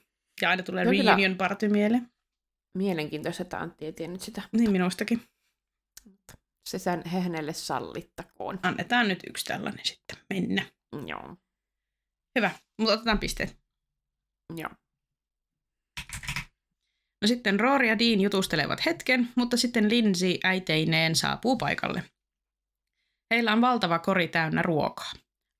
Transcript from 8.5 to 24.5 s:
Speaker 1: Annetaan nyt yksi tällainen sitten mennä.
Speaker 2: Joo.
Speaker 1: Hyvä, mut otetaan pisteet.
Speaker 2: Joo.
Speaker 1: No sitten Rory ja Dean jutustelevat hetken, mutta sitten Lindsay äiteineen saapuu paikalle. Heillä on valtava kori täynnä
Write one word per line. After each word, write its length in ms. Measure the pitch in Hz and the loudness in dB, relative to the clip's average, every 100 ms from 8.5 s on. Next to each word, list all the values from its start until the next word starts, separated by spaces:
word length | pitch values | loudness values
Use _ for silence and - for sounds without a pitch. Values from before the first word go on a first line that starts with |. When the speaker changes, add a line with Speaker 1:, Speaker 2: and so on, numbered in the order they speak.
| 185 | -4
Speaker 1:
Annetaan 460 | 180 - 175 247 220 | -4 -4 -2 0 2
nyt 100 | 180 - | -2 -6
yksi 160 | - | -10
tällainen 420 | - - - - - | -6 -6 -6 -6 -8
sitten 300 | - - - _ | -8 -18 -20 _
mennä. 360 | 95 - 95 - _ _ 143 90 | -4 -2 -2 -4 _ _ -12 -10
Speaker 2:
Joo. 300 | 76 67 87 _ _ _ _ _ _ _ _ _ 254 | -12 -12 -18 _ _ _ _ _ _ _ _ _ 0
Speaker 1:
Hyvä, 120 | 196 - _ - | 0 -2 _ -2
mut 120 | 220 | 2
otetaan 280 | 214 233 214 | 2 2 0
pisteet. 400 | - - - - _ _ _ _ _ _ _ _ _ 165 | -2 -4 -6 -8 _ _ _ _ _ _ _ _ _ -8
Speaker 2:
Joo. 140 | 156 - _ _ _ _ _ _ _ _ _ _ _ - - - - - - _ _ _ _ _ _ _ | -8 -12 _ _ _ _ _ _ _ _ _ _ _ -18 -14 -12 -8 -8 -10 _ _ _ _ _ _ _
Speaker 1:
No 60 | 208 | 0
sitten 320 | 240 220 196 | 2 0 2
Rory 260 | 240 277 240 | 4 4 4
ja 120 | 220 | 4
Dean 220 | 233 214 | 4 4
jutustelevat 680 | 196 202 - 156 143 - 311 | 4 2 2 0 0 0 -2
hetken, 420 | 339 - 254 240 | -2 0 2 2
mutta 220 | - 240 240 | 0 0 2
sitten 340 | 247 240 208 | 2 2 4
Lindsay 440 | 240 220 180 185 175 | 4 4 4 2 2
äiteineen 720 | 185 185 185 156 160 160 160 160 | 0 0 0 0 2 2 2 2
saapuu 400 | 143 139 240 254 | 0 0 0 0
paikalle. 480 | - - - - - _ _ _ _ _ _ _ _ _ _ _ _ | 0 -2 -2 -4 -8 _ _ _ _ _ _ _ _ _ _ _ _
Heillä 180 | 233 226 | 0 2
on 80 | 214 | 4
valtava 380 | 247 240 180 170 | 4 2 2 0
kori 300 | 185 190 165 | 2 2 2
täynnä 340 | 170 160 | 0 0